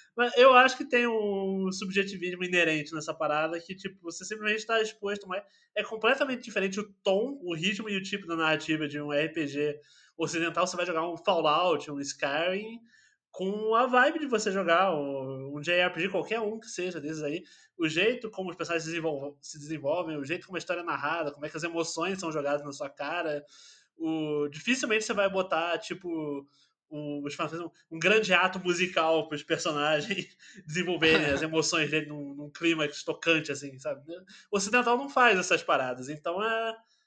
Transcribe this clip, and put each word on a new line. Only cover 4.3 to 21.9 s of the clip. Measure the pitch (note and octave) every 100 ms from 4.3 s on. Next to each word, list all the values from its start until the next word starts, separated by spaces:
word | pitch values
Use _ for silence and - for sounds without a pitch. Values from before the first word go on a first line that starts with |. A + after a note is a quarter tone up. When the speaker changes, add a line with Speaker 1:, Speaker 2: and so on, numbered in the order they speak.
| G#3+ G#3+ G#3+ G#3+
Speaker 1:
tá | A3+
exposto, | G#3+ - G3+ G3+ G3
mas | F#3 - _ _ -
é |
completamente | - A3 A3 C4 C#4+ B3
diferente | A#3 G#3 G3 F#3+
o | G#3 _
tom, | - F#3+ B3 C#4+
o | C#4
ritmo | E3 F3+ G#3+ A3
e | G3
o |
tipo | G3 G3 E3
da | E3
narrativa | D#3+ D#3 D3+ D#3 D3+
de | D3
um | D3
R | D3 D#3+
P | E3 D3
G | C#3 D3 D3 - _ _ -
ocidental. | D#3 E3 E3 D#3+ F3+
Você | E3+
vai | F3
jogar | D#3+ E3+
um | E3
Fallout, | - F3+ D#3 D3+ F3+ D3+ D#3
um | C#3+
Skyrim, | C#3 - C#3+ D3 E3+ F#3+ A3 A3+ - _ _ _ _
com | - F#3+ G#3 A3 A3+
a | B3+
vibe | B3 C4+ D#4+
de | C#4+
você | A3+ G#3
jogar | F#3+ F#3 E3+ F#3+ D#3+
um, | C#3+ C#3 C3 C3+ C3+ C#3+
um |
J | D3+ F3
R | F3+
P | F3
G, | F#3+
qualquer | F#3+ D3+ A3
um | G#3+ A3+
que | -
seja | - F3+ E3+
desses | D3 D#3
aí, | D3+ D#3+ - - - -
o | D#3+
jeito | D3 G#3 B3 A3
como | - F#3+
os | E3+
personagens | E3 E3+ D#3
desenvolvam, | E3 D#3+ D3 C#3 C#3+
se | - D#3
desenvolvem, | C#3+ D#3 C#3 E3+ E3+ D#3
o | C3+
jeito | D3+ -
como | F3+
a |
história | - F3
é |
narrada, | E3+ D3 D3 E3 D3+
como | C#3 D3+
é |
que | D#3+
as |
emoções | E3+ E3 D#3+